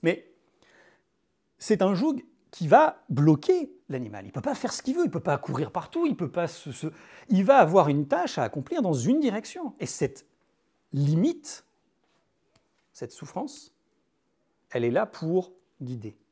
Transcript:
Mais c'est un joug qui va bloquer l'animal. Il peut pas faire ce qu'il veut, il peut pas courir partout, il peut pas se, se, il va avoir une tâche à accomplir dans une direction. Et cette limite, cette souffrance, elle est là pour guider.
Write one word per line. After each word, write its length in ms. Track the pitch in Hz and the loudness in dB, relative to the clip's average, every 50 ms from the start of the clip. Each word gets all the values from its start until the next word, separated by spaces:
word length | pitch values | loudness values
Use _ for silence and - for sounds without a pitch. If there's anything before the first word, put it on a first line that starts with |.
| - | 0
Mais 280 | 165 180 - - _ _ _ _ _ _ _ _ _ _ _ _ _ _ _ _ _ _ _ _ _ _ _ _ _ _ _ | 0 -2 -2 -6 _ _ _ _ _ _ _ _ _ _ _ _ _ _ _ _ _ _ _ _ _ _ _ _ _ _ _
c'est 240 | - - 220 196 196 | -2 -2 2 2 2
un 120 | 185 202 | 2 2
joug 300 | 175 233 320 294 247 - _ _ _ _ _ - | 2 0 0 -2 -2 -8 _ _ _ _ _ -10
qui 160 | - 170 147 | -6 2 6
va 340 | 160 247 - 202 - - _ _ | 8 8 8 6 2 -4 _ _
bloquer 640 | 156 120 147 156 156 147 - - 370 359 320 - - - _ _ | 0 4 6 6 6 4 4 2 2 2 2 -6 -10 -20 _ _
l'animal. 380 | 143 127 123 107 104 101 98 | -8 -8 -8 -10 -12 -14 -16
Il 60 | 107 - | -12 -12
peut 80 | 131 | -6
pas 140 | - 277 277 | -4 -4 -6
faire 180 | - - 226 - | -4 -6 -8 -8
ce 100 | - - | -6 -6
qu'il 120 | - 269 | -6 -2
veut, 100 | 349 349 | -2 -2
il 60 | 247 | -2
peut 100 | - 165 | -2 -4
pas 160 | - - 147 143 | -2 -2 -2 -2
courir 340 | - - 139 123 147 - - | -2 -6 -6 -4 -6 -4 -6
partout, 340 | 180 160 - - 330 339 | -10 -10 -6 -4 -2 -2
il 100 | 311 226 | -2 -2
peut 140 | - 175 135 | -2 -6 -6
pas 160 | - 175 170 | -4 -4 -4
se, 240 | 165 - - - 151 | -4 -6 -10 -14 -14
se, 160 | 127 - - 156 156 - - - - - - - | -12 -10 -10 -10 -10 -12 -20 -20 -20 -20 -4 0
il 160 | 226 185 196 | 2 2 6
va 140 | 185 277 277 | 6 8 8
avoir 300 | 202 156 170 196 165 151 | 8 8 8 4 6 6
une 180 | 143 143 147 | 4 0 0
tâche 320 | 143 269 330 359 277 - - | 0 -2 -2 -2 -4 -2 -2
à 60 | 131 | -4
accomplir 360 | 110 - 147 131 - 339 349 | -4 -4 -8 -8 -6 -4 -2
dans 120 | 247 185 160 | 0 0 0
une 260 | 131 117 165 254 311 | 0 0 2 2 2
direction. 560 | 302 254 196 214 220 - - 359 349 254 - _ | 2 0 -2 -4 -10 -10 -12 -10 -10 -12 -10 _
Et 60 | 180 | -10
cette 400 | - - - 151 131 - - - _ _ _ _ _ _ _ _ _ _ _ _ _ - | -10 -6 -4 -4 -4 -4 -8 -20 _ _ _ _ _ _ _ _ _ _ _ _ _ -4
limite, 760 | 139 143 143 156 160 196 320 339 - - - - - _ _ _ _ _ _ _ _ _ _ _ _ _ _ _ _ _ _ _ _ _ _ _ _ _ _ _ | -2 0 0 2 2 0 0 -2 -4 -12 -18 -18 -18 _ _ _ _ _ _ _ _ _ _ _ _ _ _ _ _ _ _ _ _ _ _ _ _ _ _ _
cette 200 | - 127 120 - | -14 -14 -14 -14
souffrance, 600 | - - 143 - 180 262 294 - - - - _ _ _ _ _ _ _ _ _ _ _ _ _ _ _ _ _ _ _ _ | -16 -18 -14 -12 -10 -10 -10 -12 -18 -20 -20 _ _ _ _ _ _ _ _ _ _ _ _ _ _ _ _ _ _ _ _
elle 140 | - 127 117 | -6 -2 -2
est 60 | 120 | 0
là 160 | 123 165 220 | 0 0 -2
pour 460 | - - - 165 160 170 185 180 180 - _ _ _ _ _ | -4 -6 -10 -6 -2 -2 -2 -2 -4 -14 _ _ _ _ _
guider. 360 | 143 123 127 120 110 107 104 _ _ _ | -12 -12 -12 -12 -12 -16 -18 _ _ _